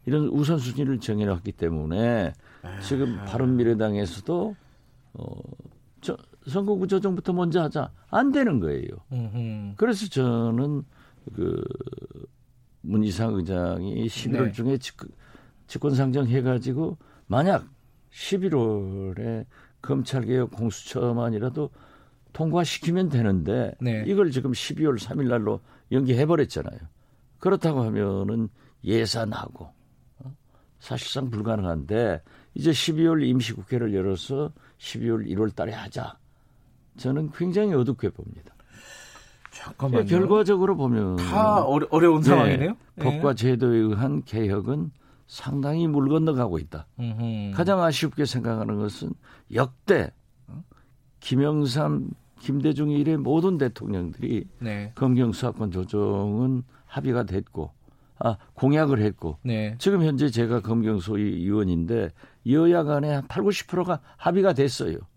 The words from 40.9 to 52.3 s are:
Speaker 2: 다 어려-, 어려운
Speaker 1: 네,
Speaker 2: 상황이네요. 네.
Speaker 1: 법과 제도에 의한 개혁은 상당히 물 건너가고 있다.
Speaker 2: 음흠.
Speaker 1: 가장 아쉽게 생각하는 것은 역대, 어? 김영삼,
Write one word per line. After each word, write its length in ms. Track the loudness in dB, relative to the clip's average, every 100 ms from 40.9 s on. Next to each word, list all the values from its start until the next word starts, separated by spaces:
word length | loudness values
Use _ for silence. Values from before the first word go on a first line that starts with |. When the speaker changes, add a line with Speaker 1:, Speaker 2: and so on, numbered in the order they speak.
| 2 2 0
Speaker 2:
다 460 | 0 2 4 4
어려-, 220 | 4 2 2
어려운 320 | 6 6 6
Speaker 1:
네, 60 | 6
Speaker 2:
상황이네요. 460 | 6 6 4 0 -4 -12
네. 100 | -2
Speaker 1:
법과 300 | -2 2 0
제도에 420 | 2 2 2 4 4
의한 440 | 2 2 0 -2
개혁은 680 | -4 -2 0 0 -2 -4 -4 -10 _ -20 _
상당히 600 | -14 -6 -4 -2 0 2
물 220 | 2 4
건너가고 500 | 4 2 2 0 -2
있다. 280 | -6 -12 -14 -8
Speaker 2:
음흠. 540 | -6 -4 -4 -4 -4
Speaker 1:
가장 280 | 0 2 4
아쉽게 420 | 2 2 -2 0
생각하는 520 | -2 0 -2 -2 -2 -2
것은 360 | -4 -6 -10 -10 -14 -20 _
역대, 560 | 0 0 -2 2 2 2 -6 _ _ -18
어? 140 | -18 -18 -20 _ _ _ _
김영삼, 880 | -2 2 2 2 0 0 0 -2 -4 -10 _